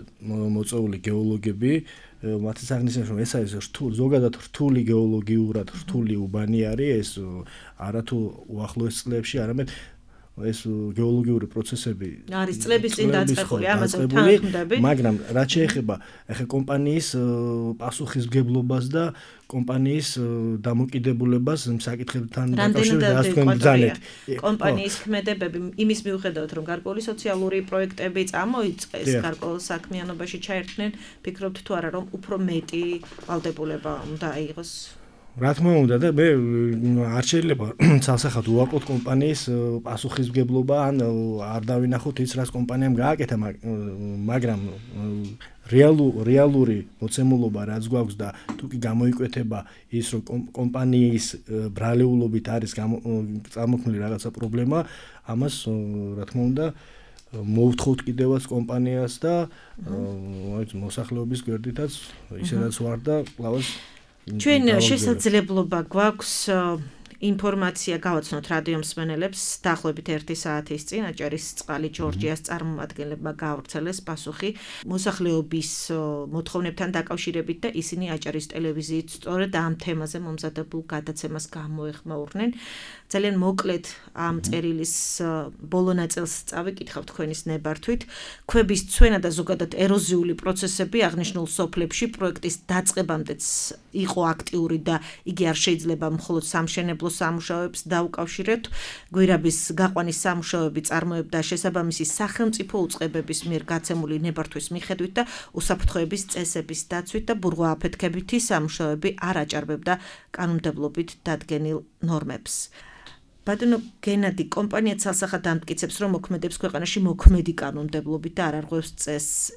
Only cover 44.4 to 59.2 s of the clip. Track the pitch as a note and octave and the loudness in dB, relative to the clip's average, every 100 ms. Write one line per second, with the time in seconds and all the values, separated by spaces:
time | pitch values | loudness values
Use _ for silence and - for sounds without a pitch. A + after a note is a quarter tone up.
44.4 | A#2+ G2+ G2 G2+ A#2+ G2+ G#2 G#2 G2+ G#2+ | 2 0 -4 -8 -12 -8 -4 -4 -6 -10
45.4 | - - - B2 D3 D#3 C#3 A2 A2 C3+ | -18 -20 4 8 10 8 4 2 4 6
46.4 | C#3+ C#3 A#2+ G#2 - - A2 - C3 B2+ | 6 6 4 2 -4 -6 -4 2 4 4
47.4 | A#2 G#2 G#2 A2 A2 B2 A2 G2+ G2+ - | 2 -2 -4 -4 0 0 0 -4 -8 -10
48.4 | - - C#3 B2+ A#2 A2+ B2 B2 B2 C3 | -12 -10 -8 -4 0 4 4 2 0 -2
49.4 | A2+ G#2 - - _ A#2 A2+ A2+ - B2 | -4 -4 -8 -20 _ -4 -2 -4 -4 -6
50.4 | A#2+ C3 A#2+ B2+ B2+ B2+ A#2+ A2+ - - | -6 -2 -2 2 4 6 6 4 -2 -8
51.4 | - A2 A2 F#2+ A2+ A#2+ B2+ B2 A#2 A2 | -6 -4 -4 -2 2 4 4 4 2 0
52.4 | A2 A#2 A2 - G#2+ A#2 A#2 A2+ G#2+ G#2+ | -2 -2 -4 -4 -2 -2 -2 -2 -2 -6
53.4 | - A2+ A#2 A#2+ A#2+ G#2 G#2 A2 A#2+ G#2+ | -8 -2 0 2 0 -2 -2 -4 -6 -6
54.4 | A2+ A#2 B2 D#3+ E3 - - - - A#2 | -4 0 2 0 -2 -10 -20 -16 -6 -2
55.4 | C#3 - A2+ A2 G#2 G#2 G2+ G2+ G2 B2+ | -2 -2 -4 -2 -2 -4 -6 -6 -4 0
56.4 | B2 C3+ D#3+ - - - - - - A2 | 2 2 -2 -4 -16 -20 -20 -20 -14 -8
57.4 | G#2 A2+ B2 A#2+ C#3 C3 - B2 B2+ C3+ | 0 4 4 4 2 0 0 0 2 2
58.4 | C3+ B2 A#2+ B2 B2 B2+ B2 - | 0 -2 0 0 0 0 -2 -2